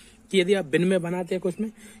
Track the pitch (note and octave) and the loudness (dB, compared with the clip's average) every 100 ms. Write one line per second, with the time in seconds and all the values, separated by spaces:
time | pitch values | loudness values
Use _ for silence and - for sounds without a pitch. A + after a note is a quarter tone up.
0 | - - - F#3+ F3+ G3 D3+ D#3 F3+ F#3 | -20 -20 -2 0 2 0 2 2 2 2
1 | E3+ F3+ F3 F#3 F#3 E3+ A3 - - - | 0 -6 -4 -2 -4 -4 -8 -8 -20 -18